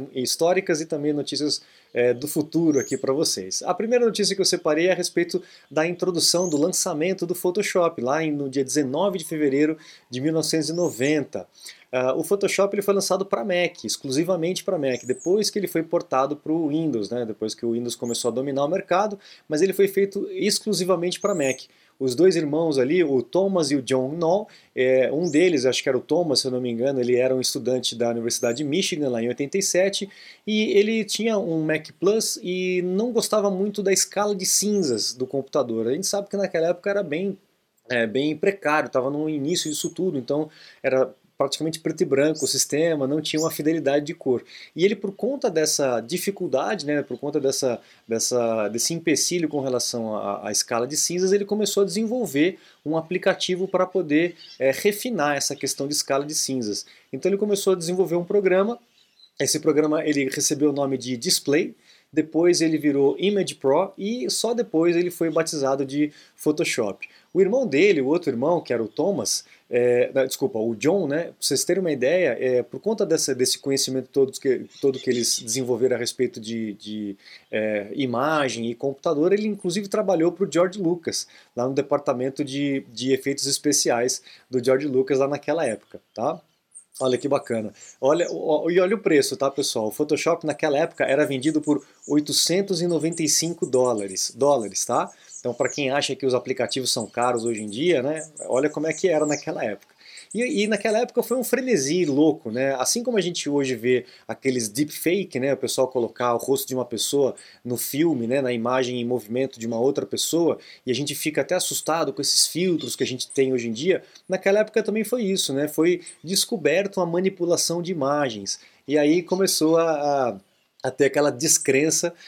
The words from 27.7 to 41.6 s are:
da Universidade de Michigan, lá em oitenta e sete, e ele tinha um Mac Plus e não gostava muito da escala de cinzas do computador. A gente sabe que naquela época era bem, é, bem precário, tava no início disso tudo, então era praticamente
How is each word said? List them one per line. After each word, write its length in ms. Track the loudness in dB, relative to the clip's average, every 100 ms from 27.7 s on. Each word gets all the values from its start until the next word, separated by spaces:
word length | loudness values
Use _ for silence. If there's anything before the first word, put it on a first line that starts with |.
| -2 -2 -2
da 140 | -2
Universidade 480 | -2 -2 -2 -2 -2
de 80 | -2
Michigan, 420 | -2 -2 -2 -2
lá 160 | 0
em 60 | -2
oitenta 280 | -2 -2 -2
e 40 |
sete, 480 | 0 2 2 0 -6 -12 -20 -12 -2
e 280 | 0 4
ele 320 | 4 4 2 -2
tinha 320 | -2 0 0
um 260 | 0 0
Mac 280 | 0 -2 -4 -2
Plus 400 | 2 2 0 -4
e 380 | -4 -2 0 0
não 320 | 0 0 0
gostava 360 | 0 0 2 2
muito 320 | 0 -2 -2
da 120 | 0
escala 420 | 2 0 0 -2 -2
de 100 | 0
cinzas 680 | 0 2 2 2 0 -2
do 120 | -4 -4
computador. 640 | -4 -2 -2 0 0 0
A 60 |
gente 120 | -2 -2
sabe 220 | -4 -4
que 80 | -2
naquela 320 | -2 0 0
época 220 | 0 -2
era 120 | -2
bem, 360 | -2 -2 -4 -6 _ _ _ _ -4
é, 160 | 0 0
bem 300 | 0 0 0
precário, 540 | 0 0 0 0 0
tava 200 | 0 0
no 200 | -2 -2
início 400 | -2 -2 -2 -2
disso 200 | -4 -6
tudo, 280 | -4 -2 -2
então 320 | -2 -2 -2 -8 -20 -6
era 320 | 0 2 2 -2 _ -4
praticamente 440 | -2 -2